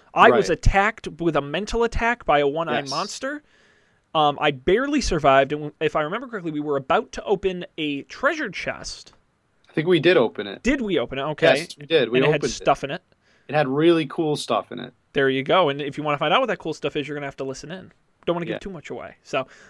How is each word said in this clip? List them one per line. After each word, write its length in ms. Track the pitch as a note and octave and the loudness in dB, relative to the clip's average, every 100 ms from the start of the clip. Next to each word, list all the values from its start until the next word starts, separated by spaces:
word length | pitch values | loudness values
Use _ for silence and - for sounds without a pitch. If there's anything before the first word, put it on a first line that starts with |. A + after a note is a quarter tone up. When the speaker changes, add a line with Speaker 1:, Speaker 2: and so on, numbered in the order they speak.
| _ | _
Speaker 1:
I 160 | - G#3+ | 6 6
was 180 | A#3+ F3+ | 6 2
Speaker 2:
Right. 80 | D#3+ | 4
Speaker 1:
attacked 500 | - G3 G3+ - F#3+ E3 | 4 4 2 -2 -12 -4
with 140 | E3+ D#3+ | -2 -2
a 40 | |
mental 420 | C#3+ D#3 G#3 A3+ | -2 -6 -4 0
attack 420 | A#3 - A#3 A#3+ | 0 0 -2 -2
by 140 | - D3 | 2 4
a 80 | C#3+ | 4
one-eyed 380 | D3+ E3 D3 | 0 -2 -4
Speaker 2:
Yes. 60 | C#3 | -4
Speaker 1:
monster. 520 | C#3+ A#3+ - C4+ D4 _ _ _ _ _ _ _ | -6 -6 -8 -8 -10 _ _ _ _ _ _ _
Um, 240 | D#3+ D3 C#3+ | 2 2 2
I 120 | D3+ | -2
barely 480 | C#3 D3 G3+ C#4+ D4 | -2 0 2 2 -2
survived, 520 | - F3 C#3+ C3+ C3+ | 0 2 4 6 4
and 200 | D3 D3+ - | 0 -8 -4
if 160 | D#3 D#3+ | -2 -2
I 60 | |
remember 260 | D3+ G#3+ B3+ | -2 -4 -8
correctly, 240 | A3 E3+ | -8 -6
we 80 | D3+ | -6
were 160 | D3 C#3 | -2 -2
about 340 | B2+ F3+ B3 | 2 0 0
to 120 | - | -8
open 420 | - F#3 F#3+ F3+ F3 - | -2 0 0 -4 -10 -6
a 260 | D3+ C#3+ | -6 -6
treasure 440 | - - C#4 D#4+ B3+ | -8 -2 -2 -2 -6
chest. 600 | - - - - - - _ _ _ _ _ _ | -8 -8 -8 -10 -14 -18 _ _ _ _ _ _
Speaker 2:
I 40 | |
think 140 | - D#3 | -4 2
we 100 | F3 | 4
did 160 | D3+ F3 | 6 4
open 300 | A2 - G#2 | 4 0 -10
it. 160 | G2 | -6
Speaker 1:
Did 180 | A3+ C#4+ | -2 -2
we 180 | G#3+ D#3+ | 0 -2
open 200 | A#2+ C3 | -2 -6
it? 40 | |
Okay. 340 | C#3+ D3+ - C#3 | -6 2 2 2
Speaker 2:
Yes, 180 | E3+ - | -2 -14
we 60 | C#3+ | 0
did. 220 | D#3+ A2 | 2 2
We 80 | B2 | 2
Speaker 1:
And 80 | C#3 | 2
it 20 | |
Speaker 2:
opened 140 | D3+ | 2
Speaker 1:
had 60 | C#3+ | -2
stuff 320 | - - - | -4 0 0
Speaker 2:
it. 60 | C3+ | -2
Speaker 1:
in 0 | |
it. 100 | D#3+ _ _ _ _ - | -10 _ _ _ _ -4
Speaker 2:
It 60 | |
had 120 | C#3+ C3+ | -2 0
really 380 | C3+ E3+ E3 D#3 | 2 4 4 0
cool 300 | - D#3 C#3+ | -4 -2 -2
stuff 340 | - A2 - | 0 -2 -2
in 60 | G2+ | -12
it. 160 | F2+ _ _ | -14 _ _
Speaker 1:
There 140 | D3 C3+ | 0 2
you 120 | C3+ | 0
go. 260 | C3+ F3+ D#3+ | 2 2 2
And 120 | C#3 | 0
if 160 | D3 C#3+ | -6 -6
you 80 | |
wanna 140 | D3+ D3 | -4 -2
find 140 | D#3 | 2
out 60 | G#3 | 2
what 60 | B3+ | 0
that 120 | F#3 | -4
cool 160 | E3+ | -6
stuff 220 | D3+ D3+ D#3 | -6 -4 -4
is, 120 | C#3 | -6
you're 60 | D3 | -8
gonna 100 | C#3+ | -10
have 100 | - | -10
to 80 | |
listen 260 | C3+ C3 - | -10 -10 -12
in. 220 | F#3 D#3+ _ _ _ - | -16 -18 _ _ _ -4
Don't 80 | E3+ | -4
wanna 100 | E3 | -4
give 80 | |
Speaker 2:
Yeah. 40 | G#2 | -8
Speaker 1:
too 120 | G#2 | -8
much 200 | D3 - | -14 -12
away. 260 | A#2+ D#2+ - | -12 -12 -16
So, 240 | - C#3+ C3 - - | -6 -6 -6 -12 -12